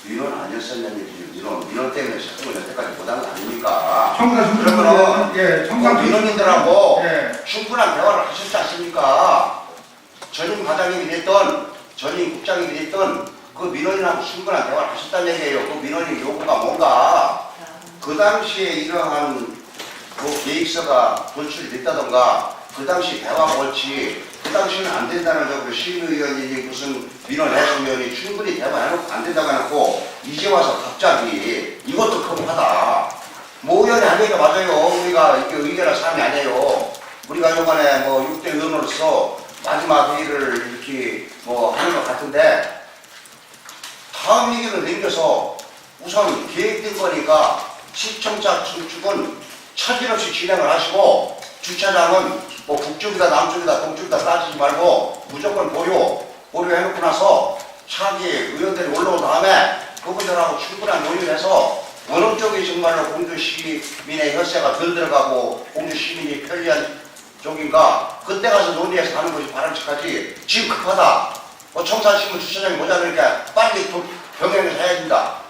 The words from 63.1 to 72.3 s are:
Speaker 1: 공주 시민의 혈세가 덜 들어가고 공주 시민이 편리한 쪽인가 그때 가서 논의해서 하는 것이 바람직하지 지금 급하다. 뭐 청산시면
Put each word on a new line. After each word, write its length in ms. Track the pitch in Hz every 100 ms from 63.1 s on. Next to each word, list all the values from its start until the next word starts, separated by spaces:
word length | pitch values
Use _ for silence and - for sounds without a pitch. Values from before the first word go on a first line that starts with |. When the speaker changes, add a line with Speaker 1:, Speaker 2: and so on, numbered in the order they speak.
Speaker 1:
공주 260 | 156 170 165
시민의 960 | - - 160 151 - - - 156 151 156
혈세가 420 | 170 175 - -
덜 160 | 170 170
들어가고 720 | 160 143 - - - - -
공주 220 | - 165 -
시민이 480 | - 165 147 139
편리한 560 | - 175 170 147 - - - - - -
쪽인가 760 | 156 156 151 156 - - - - -
그때 240 | 196 226
가서 220 | 202 196
논의해서 440 | 165 175 180 - -
하는 160 | -
것이 180 | 151 143
바람직하지 840 | - - - - 147 170 - - - -
지금 220 | 233 202 -
급하다. 560 | 175 202 - - - - - - -
뭐 100 | -
청산시면 560 | - 220 208 202 196